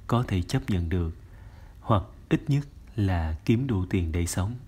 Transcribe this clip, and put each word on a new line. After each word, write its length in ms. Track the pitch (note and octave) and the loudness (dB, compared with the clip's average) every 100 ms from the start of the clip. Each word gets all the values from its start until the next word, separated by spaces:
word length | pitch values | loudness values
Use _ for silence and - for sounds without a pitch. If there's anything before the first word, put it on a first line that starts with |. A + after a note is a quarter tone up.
| - | 0
có 160 | A#2+ B2 | 0 2
thể 140 | F#2+ | 0
chấp 280 | F2 C3+ - | 0 -2 0
nhận 200 | F#2 E2 | 0 0
được, 260 | F#2 E2 - - - - - - - | 0 -2 -6 -16 -18 -18 -18 -20 -6
hoặc 220 | - G#2 - - - | 2 2 2 -8 -2
ít 120 | D#3 - | 0 2
nhất 200 | C#3 C#3+ - - A2 | 0 0 -12 -8 -2
là 420 | G2 F2 D#2+ D#2 - | 0 2 0 -2 2
kiếm 220 | A2+ C3+ | 2 2
đủ 180 | G2 F2+ | 0 2
tiền 260 | G2 E2 | 0 0
để 140 | F2 E2+ | 0 0
sống. 300 | - F#2 B2 | 0 -2 -4